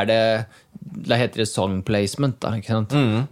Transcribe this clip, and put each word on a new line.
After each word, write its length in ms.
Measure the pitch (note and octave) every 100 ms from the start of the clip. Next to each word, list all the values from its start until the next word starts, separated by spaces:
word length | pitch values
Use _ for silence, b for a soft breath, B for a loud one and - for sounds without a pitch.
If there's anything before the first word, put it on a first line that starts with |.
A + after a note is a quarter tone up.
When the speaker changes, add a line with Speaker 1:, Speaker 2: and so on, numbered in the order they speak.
Speaker 1:
er 60 | G2+
det, 400 | A2+ A2+ A2 A2+ b b - - - -
da 80 |
heter 300 | A#2 A#2 A2+
det 40 | A2
song 360 | - G2 F#2+
placement, 560 | F#2 G#2 G2+ - C#3 A#2
da, 100 | - G#2+
ikke 160 | G#2
sant? 160 | A2 G#2
Speaker 2:
Mm. 380 | C#3+ B2+ A2 C#3+